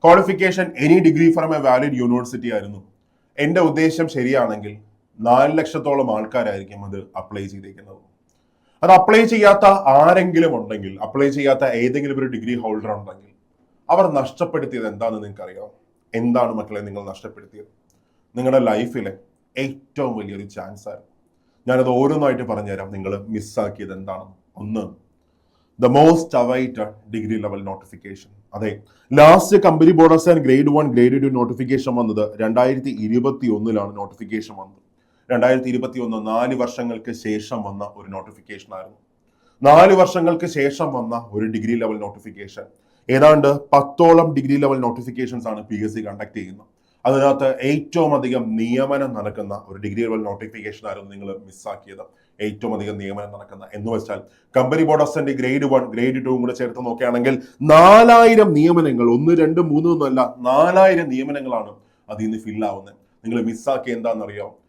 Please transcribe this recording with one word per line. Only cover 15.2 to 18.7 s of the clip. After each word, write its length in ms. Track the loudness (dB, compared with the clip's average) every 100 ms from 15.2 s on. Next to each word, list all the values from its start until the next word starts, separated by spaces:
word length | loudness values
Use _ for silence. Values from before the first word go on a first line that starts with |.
നിങ്ങൾക്കറിയാം. 440 | -14 -18 -18 -18 -20 _ _ _ _
എന്താണ് 400 | -6 -2 0 -2
മക്കളെ 260 | -4 -10 -12
നിങ്ങൾ 240 | -12 -14
നഷ്ടപ്പെടുത്തിയത്? 640 | -16 -18 -20 -20 _ -20 -20 _ _ _ _ _ _ -6
നിങ്ങളുടെ 220 | 0 2
ലൈഫിലെ 540 | 2